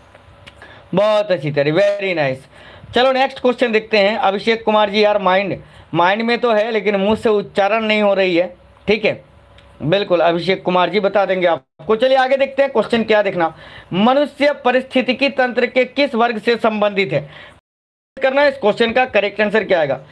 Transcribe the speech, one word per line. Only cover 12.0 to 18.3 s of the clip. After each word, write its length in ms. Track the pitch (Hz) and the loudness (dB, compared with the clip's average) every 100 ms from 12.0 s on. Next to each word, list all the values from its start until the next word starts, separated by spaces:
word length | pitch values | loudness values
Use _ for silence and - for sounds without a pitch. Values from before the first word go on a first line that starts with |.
| 254 262 | 2 2
आगे 180 | 254 262 | 2 0
देखते 260 | 269 269 | -2 0
हैं 80 | 269 | 0
क्वेश्चन 320 | 240 202 233 | 0 -2 -2
क्या, 180 | 220 214 | 2 2
देखना 320 | 208 175 165 - - - - | 0 -2 -4 -4 -20 -20 -8
मनुष्य 580 | 175 220 269 285 - 285 285 | 0 2 2 0 0 -2 0
पारिस्थितिकी 640 | 247 254 254 262 254 247 277 | 0 -2 0 -2 -2 0 -2
तंत्र 360 | 269 247 233 240 | 0 -2 0 -2
के 160 | 254 254 | 0 -2
किस 280 | - 285 | -2 -2
वर्ग 240 | 220 240 214 | 0 -2 -2
से 160 | 240 233 | -2 0
संबंधित 540 | 226 214 208 196 180 | 0 0 -2 0 -2
है, 160 | 147 - - - - _ _ _ _ _ - | -4 -6 -20 -20 -20 _ _ _ _ _ -4
करना 260 | 262 | 0